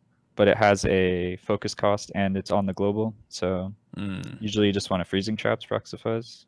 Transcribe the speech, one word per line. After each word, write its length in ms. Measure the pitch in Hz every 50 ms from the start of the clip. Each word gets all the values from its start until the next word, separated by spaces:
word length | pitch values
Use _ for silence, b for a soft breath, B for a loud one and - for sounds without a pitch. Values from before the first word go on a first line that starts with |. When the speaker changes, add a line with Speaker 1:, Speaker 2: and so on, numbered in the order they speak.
| _ _ _ _ _ _ -
Speaker 1:
but 120 | - 104 98
it 80 | -
has 280 | - 110 101 101 95 -
a 500 | 110 98 92 92 90 90 87 90 90 90
focus 380 | - - - 104 - - 104 -
cost 360 | - 110 101 101 104 - - -
and 220 | 98 98 95 95
it's 140 | 98 - -
on 160 | - 101 98
the 60 | 95 90
global, 400 | - 98 101 104 107 110 110 107 - - _
so 440 | - - 90 92 95 90 92 98 107 _ _ _ -
Speaker 2:
Mm. 400 | - 101 98 95 - - - - -
Speaker 1:
usually 240 | 107 104 101 107 104
you 60 | 101 98
just 160 | 101 - -
want 100 | 95 90
a 40 | 87
freezing 300 | - 95 98 95 110 107
traps 280 | 104 - 110 113 - -
proc 200 | - 107 107 -
Safuz, 580 | - - - - 113 113 113 120 - - - _